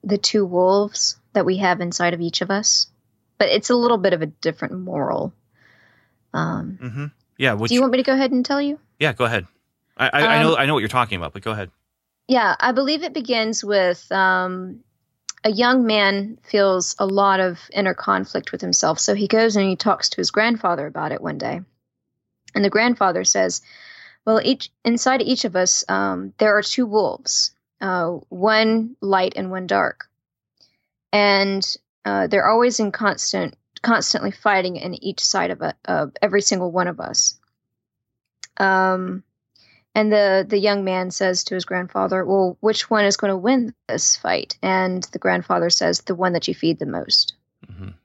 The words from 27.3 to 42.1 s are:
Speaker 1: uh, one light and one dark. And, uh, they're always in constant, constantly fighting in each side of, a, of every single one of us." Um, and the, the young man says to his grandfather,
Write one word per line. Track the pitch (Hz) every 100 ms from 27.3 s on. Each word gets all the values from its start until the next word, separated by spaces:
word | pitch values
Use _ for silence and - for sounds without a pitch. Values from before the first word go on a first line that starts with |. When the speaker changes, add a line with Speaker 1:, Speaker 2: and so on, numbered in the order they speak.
| - - _ _ _
Speaker 1:
uh, | 196 185 170 175 -
one | 180 202 214 220 226 226 254
light | 196 190 185 -
and | 190
one | 185 180
dark. | 196 170 - - _ _ _ _ _ _ _ _ _ _
And, | 208 202 196 196 196 196 - _ _ 208
uh, | 196 185
they're | 202 180
always | 226 240 226
in | 208
constant, | - 208 180 - 196 175 - _ -
constantly | - 226 - - 202
fighting | - 214 190 185 180
in | 185 -
each | 196 196
side | - 190 180
of, | 180
a, | 165 - -
of | 165 147 -
every | 202 202
single | 202 190 180
one | 175 180
of | 170
us." | - - - - _ _ _ _ _ _ _ _ _ _ - -
Um, | 196 190 185 185 185 185 - _ _ _ _ _ _ -
and | 214
the, | 208 202 190 196
the | 208
young | 208 202
man | 190 185 185
says | - 190 185 -
to | 185
his |
grandfather, | 175 180 180 196 190